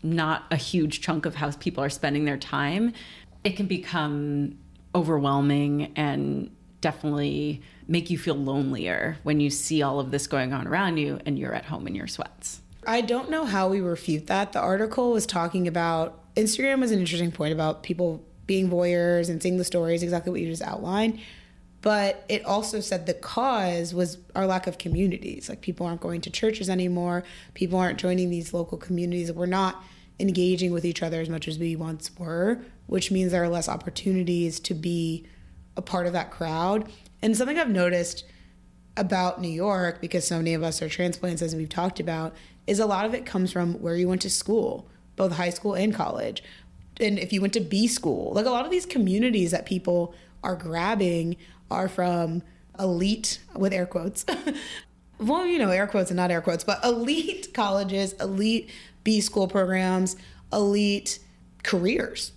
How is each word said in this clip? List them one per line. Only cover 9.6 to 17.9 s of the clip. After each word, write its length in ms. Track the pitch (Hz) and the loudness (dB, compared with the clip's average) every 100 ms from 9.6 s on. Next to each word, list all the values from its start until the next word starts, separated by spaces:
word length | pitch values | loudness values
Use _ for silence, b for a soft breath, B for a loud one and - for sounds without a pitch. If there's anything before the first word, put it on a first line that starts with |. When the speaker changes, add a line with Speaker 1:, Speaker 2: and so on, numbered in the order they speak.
| - 156 | 0 2
Speaker 1:
all 180 | 139 143 | 2 0
of 100 | 131 | 0
this 160 | 139 - | -2 -2
going 260 | 139 127 | -2 0
on 140 | 131 - | -2 0
around 300 | 165 196 160 | 0 2 2
you 220 | 143 139 - | 0 -2 -2
and 120 | 135 | -2
you're 160 | 135 | -2
at 100 | - | -4
home 220 | - 156 - | -6 -6 -6
in 80 | |
your 120 | 98 - | -6 -6
sweats. 540 | - - - - - - - - | -8 -10 -10 -12 -12 -16 -10 -2
Speaker 2:
I 140 | 233 | 0
don't 300 | 226 240 262 | 2 -2 0
know 140 | 320 | -2
how 240 | 294 196 190 | 0 2 2
we 120 | 196 | 2
refute 460 | 180 165 - 151 151 | 0 -2 -2 -2 0
that. 240 | 190 202 | 0 0
The 80 | - | 0
article 500 | - 190 220 220 247 | 2 2 2 2 2
was 140 | 226 208 | 2 0
talking 400 | 180 170 185 175 | 0 0 0 0
about, 680 | 170 165 165 156 - - - | 2 2 2 0 -4 -6 0
Instagram 440 | 214 214 269 269 | 2 2 2 2
was 100 | 247 | 2
an 60 | 208 | 2
interesting 340 | 175 170 170 | 2 0 0
point 200 | - 151 | 0 -2
about 300 | 156 156 151 | 2 0 0
people 420 | - | -4